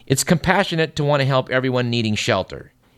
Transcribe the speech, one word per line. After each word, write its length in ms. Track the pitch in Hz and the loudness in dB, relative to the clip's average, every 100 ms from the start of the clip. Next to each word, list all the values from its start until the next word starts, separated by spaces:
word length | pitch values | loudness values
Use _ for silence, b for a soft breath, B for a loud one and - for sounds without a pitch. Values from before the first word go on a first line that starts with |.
| - | -4
It's 180 | 135 | -2
compassionate 720 | - 180 - 202 196 165 160 - | 2 0 2 0 0 -2 -2 -2
to 60 | |
want 180 | 143 147 | 0 2
to 40 | 131 | 2
help 240 | 131 131 | 0 0
everyone 400 | 131 131 123 123 | 0 0 0 0
needing 260 | 120 110 107 | 0 0 -2
shelter. 580 | - 104 90 67 - _ b | 0 0 -2 -10 -16 _ b